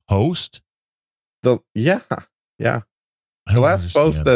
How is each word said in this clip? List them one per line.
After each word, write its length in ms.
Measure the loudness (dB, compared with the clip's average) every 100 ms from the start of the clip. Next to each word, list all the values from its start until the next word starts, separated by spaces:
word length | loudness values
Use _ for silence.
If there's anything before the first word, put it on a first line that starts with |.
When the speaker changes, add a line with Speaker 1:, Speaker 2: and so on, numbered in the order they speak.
| -4
Speaker 1:
post? 540 | -2 0 -2 -4 -8 _ _ _ _ _ _ _ _
Speaker 2:
The, 160 | -2 -2 _
yeah, 260 | -4 -2 -2 -4 -10 -12 _ _ -6
yeah. 220 | -4 -4 -8 _ _ _ _ _ -2
Speaker 1:
I 40 |
don't 20 |
Speaker 2:
The 60 | 2
last 220 | 2 0 -2
post 240 | 0 0 0
Speaker 1:
understand. 80 | 2